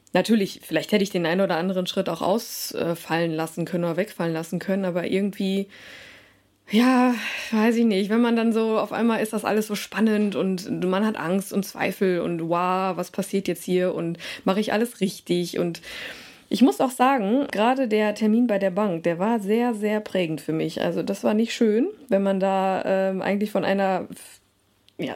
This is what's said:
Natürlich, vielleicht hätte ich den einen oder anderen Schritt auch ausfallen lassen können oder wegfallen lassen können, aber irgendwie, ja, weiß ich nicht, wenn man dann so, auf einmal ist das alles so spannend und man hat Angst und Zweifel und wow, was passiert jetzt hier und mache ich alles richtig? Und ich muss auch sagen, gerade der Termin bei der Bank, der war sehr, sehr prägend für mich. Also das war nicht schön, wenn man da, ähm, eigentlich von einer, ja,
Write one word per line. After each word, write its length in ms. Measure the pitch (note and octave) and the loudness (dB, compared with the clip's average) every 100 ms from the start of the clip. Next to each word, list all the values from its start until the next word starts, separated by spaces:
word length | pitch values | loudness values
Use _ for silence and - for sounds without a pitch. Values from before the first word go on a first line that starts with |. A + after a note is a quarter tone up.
| _ | _
Natürlich, 460 | F3+ F#3 A3 F#3 - | 0 2 2 0 -6
vielleicht 300 | - D#3 - | -4 -4 0
hätte 120 | G#3 | 0
ich 60 | F#3+ | 0
den 160 | F#3 E3 | 0 0
einen 140 | F3+ | 2
oder 160 | F#3+ E3 | 2 0
anderen 320 | F#3 F#3+ F#3 | -2 -2 -2
Schritt 220 | - F#3 | -2 -4
auch 120 | E3 | -2
ausfallen 1080 | - A3 - - - - E3+ E3+ - E3 E3+ | 0 0 -2 -10 -8 -4 -4 -4 -2 -2 0
lassen 320 | D#3+ D#3+ E3+ | -2 -4 -4
können 220 | E3 F3+ E3+ | -4 -2 -2
oder 100 | E3 | -2
wegfallen 380 | - - E3+ | -4 -4 -4
lassen 260 | D#3+ E3 F3 | -4 -4 -6
können, 240 | - F#3+ | -2 -2
aber 260 | F#3 F3 E3 | -2 -2 -2
irgendwie, 600 | F#3+ G3+ - G3 G3 G3 - - - - - - _ _ _ - | -2 -2 -2 -2 -2 -4 -10 -20 -20 -20 -20 -20 _ _ _ 0
ja, 460 | G#3+ B3 B3+ B3+ A#3 - - - | 4 6 6 4 2 -4 -8 -2
weiß 260 | A3 A3 A3+ | 2 4 4
ich 80 | A#3 | 4
nicht, 240 | F#3+ G3+ | 2 2
wenn 100 | A3+ | 2
man 160 | A#3+ A#3 | 4 2
dann 160 | A3+ | 2
so, 260 | A3 A3 A3 | 2 2 0
auf 140 | G3+ | 0
einmal 300 | - A#3 A3 | 0 2 2
ist 80 | G#3+ | 0
das 140 | G#3+ - | -2 0
alles 220 | G#3 G#3+ | 0 0
so 80 | G3+ | -4
spannend 600 | - F#3+ A3 G#3 G#3 C3+ | -6 0 2 2 0 0
und 480 | F#3+ F#3 F#3+ D#3+ | -2 -2 -4 -2
man 220 | F3+ F#3 A3 | 0 2 0
hat 100 | - | -2
Angst 380 | D#3+ G3 F#3+ | -2 -2 -2
und 100 | G3+ | -4
Zweifel 560 | F#3+ F3 G3 F#3 F#3+ F3 | -4 -2 -4 0 0 2
und 300 | E3 E3+ D#3+ | -2 -2 0
wow, 480 | E3+ F3+ F#3 F#3+ F#3 | 0 0 0 -2 -4
was 120 | G#3+ | -6
passiert 380 | - F#3+ G3 G3 | -6 -2 -2 -2
jetzt 160 | E3+ | -4
hier 320 | - F3+ F3+ - | 0 0 2 0
und 220 | E3+ E3+ - - | -4 -6 -10 -4
mache 160 | - F#3+ | 0 0
ich 140 | G#3 | 2
alles 260 | G#3 A#3 - | 0 -2 -2
richtig? 600 | F#3+ - - F3 E3+ - | -4 -2 -2 0 0 -2
Und 220 | F3 E3 - - - - - - - | -2 -4 -12 -14 -12 -14 -18 -18 -4
ich 120 | - | 4
muss 200 | C4 - | 4 4
auch 100 | C4 | 0
sagen, 560 | - B3+ C4+ G3 B3 C#4+ | 2 2 4 2 0 0
gerade 380 | F#3+ A3+ C4 B3+ | 0 2 2 2
der 260 | G#3+ G#3+ | 2 0
Termin 340 | G#3 A3 A3 A#3+ | 2 2 4 4
bei 120 | G3 | 2
der 120 | G3 | 0
Bank, 320 | F3+ G#3+ E3 | 0 0 0
der 140 | E3+ E3+ | -2 0
war 220 | G3+ A#3 | 0 0
sehr, 340 | G3 A3 B3 | 0 0 0
sehr 280 | G#3+ G#3 G#3+ | 0 0 -2
prägend 400 | G#3+ F#3+ E3+ D#3 | -2 -2 -2 -2
für 100 | - | -4
mich. 300 | D#3 D#3+ - | -2 -2 -2
Also 220 | F3 E3+ | -2 -2
das 200 | G3 G3 | -4 -2
war 100 | A#3 | 0
nicht 200 | G#3+ A3+ | 2 0
schön, 340 | - A3+ G#3+ F4 - - | 2 2 4 0 -4 0
wenn 120 | G3 | 2
man 200 | G3 G3 | 2 2
da, 420 | F#3+ F#3+ F#3+ F#3+ - | 2 2 2 0 0
ähm, 360 | F#3+ F#3+ F#3+ | 0 0 -2
eigentlich 300 | - G3+ G#3 | -2 0 0
von 120 | G3+ | 0
einer, 460 | F#3+ G3 F#3+ F#3 - - - - _ _ _ _ _ - | 0 2 2 0 -4 -14 -20 -20 _ _ _ _ _ -8
ja, 180 | F3 | -6